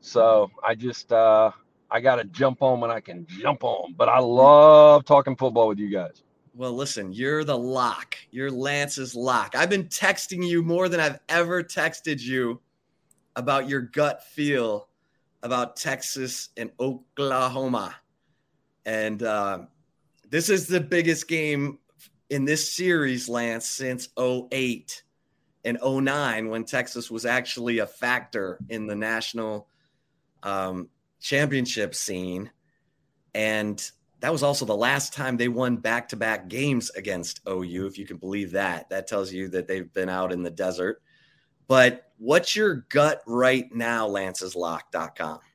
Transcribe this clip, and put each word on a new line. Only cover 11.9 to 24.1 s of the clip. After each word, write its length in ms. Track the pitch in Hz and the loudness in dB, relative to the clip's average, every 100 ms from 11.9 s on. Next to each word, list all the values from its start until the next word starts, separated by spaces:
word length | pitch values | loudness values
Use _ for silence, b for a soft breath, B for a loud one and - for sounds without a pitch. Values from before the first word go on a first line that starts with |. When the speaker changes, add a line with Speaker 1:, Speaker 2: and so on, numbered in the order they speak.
| - 160 143 | -4 -6 -6
Speaker 2:
you 380 | 120 131 120 123 _ _ _ _ _ _ _ - | -4 -4 -4 -6 _ _ _ _ _ _ _ -8
about 320 | 127 139 131 | -2 -2 -2
your 140 | 135 | -6
gut 420 | 120 - 147 - | -4 -2 -2 -2
feel 640 | - - 147 139 113 104 - _ _ _ _ _ | -14 -6 -2 0 -2 -4 -8 _ _ _ _ _
about 340 | 120 123 117 - | -4 -4 -4 -6
Texas 720 | 143 135 - 135 131 - - - | -6 -6 -8 -8 -8 -10 -14 -12
and 140 | 113 - | -12 -6
Oklahoma. 1120 | 131 123 _ - 139 127 127 131 131 120 95 - _ _ _ _ _ _ _ _ 110 | -6 -6 _ -6 -2 0 -2 -2 -4 -4 -6 -12 _ _ _ _ _ _ _ _ -8
And, 360 | 110 107 107 | -4 -4 -4
uh, 380 | 117 107 101 95 - _ _ _ _ _ _ | -4 -2 -2 -6 -10 _ _ _ _ _ _
this 200 | 156 165 | -4 0
is 160 | 190 147 | 0 0
the 140 | 180 | -4
biggest 460 | 147 170 165 160 - | 0 0 0 -2 -2
game 520 | 165 151 143 143 - _ _ - _ _ | -4 -2 -2 -4 -8 _ _ -20 _ _
in 160 | 143 | -2
this 260 | 135 156 - | 0 0 -2
series, 600 | - 180 170 139 127 123 | -2 0 2 0 -4 -4
Lance, 360 | 120 117 113 - | -4 -4 -6 -8
since 440 | - 131 123 - | -8 -8 -8 -10